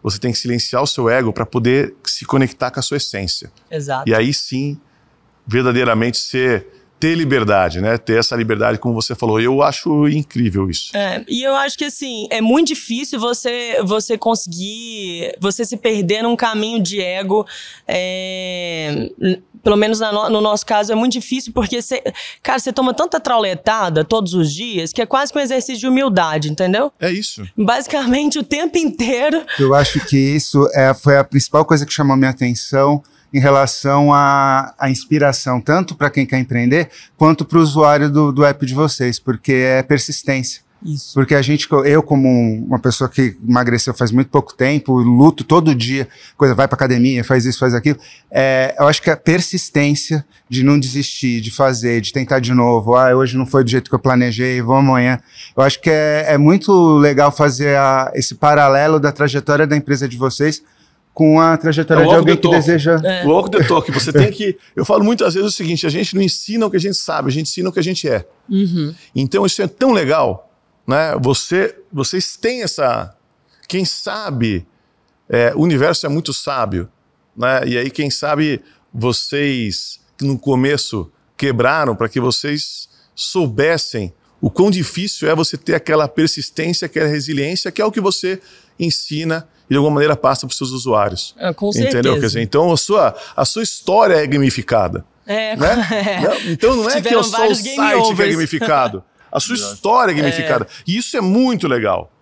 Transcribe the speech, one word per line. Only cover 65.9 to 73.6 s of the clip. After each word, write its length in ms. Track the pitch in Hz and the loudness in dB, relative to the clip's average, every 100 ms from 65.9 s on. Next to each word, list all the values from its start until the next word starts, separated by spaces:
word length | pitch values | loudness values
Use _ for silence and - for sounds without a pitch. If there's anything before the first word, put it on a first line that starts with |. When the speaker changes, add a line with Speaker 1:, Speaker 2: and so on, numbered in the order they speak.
Speaker 1:
gente 240 | 156 185 | -2 -2
não 80 | 185 | 0
ensina 420 | 190 - - 226 | -2 -2 -6 -2
o 60 | 214 | 0
que 60 | 196 | 0
a 40 | |
gente 160 | 190 185 | -2 -4
sabe, 300 | - 156 139 | -4 -4 -2
a 60 | |
gente 160 | 139 156 | -4 -4
ensina 200 | - 180 | -4 -4
o 40 | |
que 80 | 180 | -2
a 20 | |
gente 260 | 165 185 156 | -4 -4 -2
é. 160 | 110 - _ - | -2 -4 _ -4
Speaker 2:
Uhum. 460 | 190 196 170 151 165 - | -2 0 -2 -4 -8 -10
Speaker 1:
Então 320 | 135 135 190 | -4 -2 0
isso 160 | 196 - | 0 -2
é 60 | 190 | -6
tão 240 | - 262 | 0 2
legal, 580 | 214 135 156 123 98 _ _ _ _ - | 2 2 0 0 -4 _ _ _ _ -2
né? 300 | 139 160 - | 0 0 0
Você, 540 | 127 135 - 180 190 - - | 0 -2 -2 -2 -2 -6 -12
vocês 440 | 147 131 185 - - | -6 -4 -4 -6 -6
têm 260 | 226 247 | -6 -4
essa, 500 | 202 - 135 117 95 _ _ _ _ _ | -8 -2 -2 -2 -8 _ _ _ _ _